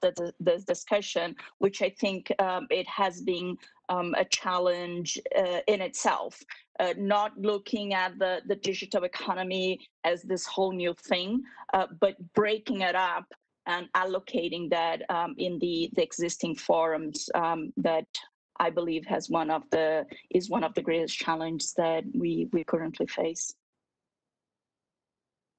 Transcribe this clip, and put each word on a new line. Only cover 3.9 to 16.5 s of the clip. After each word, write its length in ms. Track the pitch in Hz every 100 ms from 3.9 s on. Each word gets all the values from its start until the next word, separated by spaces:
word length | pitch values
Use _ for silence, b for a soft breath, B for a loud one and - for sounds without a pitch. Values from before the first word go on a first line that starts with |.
| 180 175 -
a 60 | 180
challenge, 920 | - 185 180 180 175 175 175 175 - - -
uh, 240 | 180 175 -
in 140 | 202
itself. 640 | 185 - 208 - - - - B B -
Uh, 160 | 180 175
not 420 | 196 208 214 -
looking 540 | 202 208 202 214 202
at 260 | 190 185 185
the, 220 | 190 185 -
the 100 | 196
digital 480 | 196 185 196 208
economy 760 | 180 - - 180 185 185 185 180 B _
as 180 | 165 175
this 240 | - 185 -
whole 260 | - 190
new 220 | 185 175
thing, 480 | 175 - 180 185 240 B B B
uh, 120 | 190 185 165
but 160 | 196 196 175
breaking 480 | - 208 220 - 202
it 140 | 185
up 320 | 185 180 170 180 - _ _ -
and 200 | 175 175
allocating 760 | 185 185 185 190 240 170 170 165
that, 320 | 170 165 160 -
um, 240 | 175 170 -
in 220 | 180 170
the, 320 | 175 165 165
the 80 | -
existing 520 | 160 - 170 - -